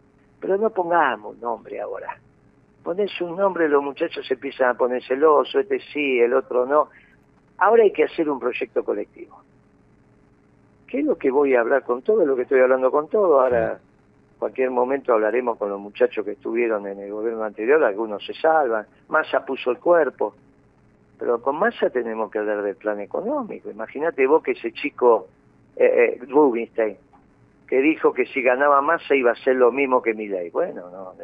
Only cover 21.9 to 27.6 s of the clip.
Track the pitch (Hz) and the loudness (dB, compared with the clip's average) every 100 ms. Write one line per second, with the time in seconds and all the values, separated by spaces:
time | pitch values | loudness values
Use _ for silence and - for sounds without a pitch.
21.9 | 123 117 110 104 107 107 104 101 95 107 | -2 -4 -6 -6 -4 -4 -4 -4 -6 -6
22.9 | 104 98 151 202 294 220 107 104 104 110 | -6 -6 -8 -6 -6 -8 -12 -14 -14 -12
23.9 | 131 165 - 131 156 - 120 117 - 143 | -6 -4 0 2 2 0 -6 -8 -8 -10
24.9 | - 123 110 - _ _ _ _ - 123 | 0 4 4 0 _ _ _ _ 0 2
25.9 | 123 117 120 135 135 143 117 113 - 110 | 4 2 0 -2 2 4 2 -4 -4 -4
26.9 | 98 _ _ _ _ _ _ | -6 _ _ _ _ _ _